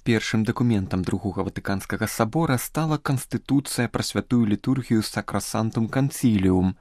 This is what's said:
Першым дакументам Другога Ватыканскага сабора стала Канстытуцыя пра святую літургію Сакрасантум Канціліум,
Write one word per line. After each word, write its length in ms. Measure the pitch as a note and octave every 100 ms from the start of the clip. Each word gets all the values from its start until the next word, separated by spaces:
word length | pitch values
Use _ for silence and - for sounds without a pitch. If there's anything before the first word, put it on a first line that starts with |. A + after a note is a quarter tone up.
Першым 400 | - A2+ - A2
дакументам 600 | A2 - B2 G#2+ F#2+ F#2+
Другога 400 | F2+ G2 G2+ F#2+ F#2+
Ватыканскага 600 | - F#2+ G2 - G2 A2
сабора 480 | - A2 D#3 D#3+ B2+
стала 400 | - - D#3 D3+
Канстытуцыя 880 | - C3+ - B2 - C3+ C3+ - A#2
пра 160 | -
святую 460 | A#2 G#2 - B2 A2
літургію 540 | G2+ - C3 A#2+ A2+ G#2
Сакрасантум 800 | - - G2+ - A2 A2 A#2 A2+
Канціліум, 800 | C3+ C#3 - B2 G#2 F#2 F#2 F#2 -